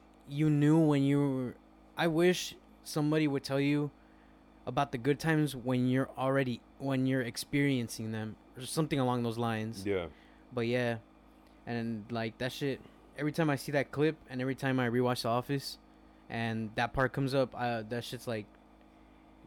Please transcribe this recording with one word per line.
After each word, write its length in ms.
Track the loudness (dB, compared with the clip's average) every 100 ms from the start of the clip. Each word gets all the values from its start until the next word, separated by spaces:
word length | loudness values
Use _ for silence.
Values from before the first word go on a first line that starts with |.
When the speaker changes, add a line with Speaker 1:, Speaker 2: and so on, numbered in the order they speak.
| -18 -20 -8
Speaker 1:
you 200 | 0 4
knew 280 | 6 6 6
when 240 | 6 4
you 160 | 4 4
were, 360 | 2 0 -4 -8 -18 -20 -12 -4
I 100 | 0
wish 480 | 4 4 2 -2 -12 -20 -20
somebody 440 | -6 -2 2 2 2
would 160 | 0
tell 160 | -2 0
you 300 | 2 2 0 -6 -20 -20 -20 -20 -20 -14 -6
about 240 | -4 -2
the 60 | -2
good 220 | 0 0
times 360 | 2 2 2 -2
when 320 | -2 2 2
you're 220 | 2 0 -2
already, 420 | 0 2 0 -4 -10 -8
when 260 | -4 0 0
you're 160 | 0
experiencing 920 | -2 -6 -2 0 2 0 -2 -6 -8
them," 240 | -6 -8 -10 -18 -14
or 60 | -6
something 340 | -2 0 0
along 240 | 2 0
those 140 | 0 -2
lines. 480 | -2 -2 -4 -4 -2
Speaker 2:
Yeah. 220 | -2 -2 -10 -20 -20 -10
Speaker 1:
But 160 | -4 0
yeah, 300 | 0 0 -2 -8 -20 -20 -20 -20 -16 -8
and, 360 | -4 -4 -6 -6
like, 280 | -4 -4 -4
that 120 | -6
shit, 300 | -4 -4 -4 -10 -20 -18 -6
every 140 | -2
time 180 | 0 2
I 60 | 0
see 160 | 0
that 180 | -2 -2
clip 260 | 0 0 0 -8
and 120 | -6
every 140 | -4 -2
time 220 | 0 2
I 100 | 2
rewatch 320 | 2 2 0
The 80 | 0
Office 480 | 0 0 -4 -6 -12 -18 -20 -20 -20 -10
and 420 | -4 -4 -4 -4 -2
that 160 | -2
part 220 | 2 0
comes 200 | 2 0 2
up, 180 | 0 0
uh, 280 | -4 -4
that 200 | -4 -6
shit's 240 | -6 -8 -6
like, 180 | -6 -8 -16 -20 -20 -20 -20 -20 -20 -20 -18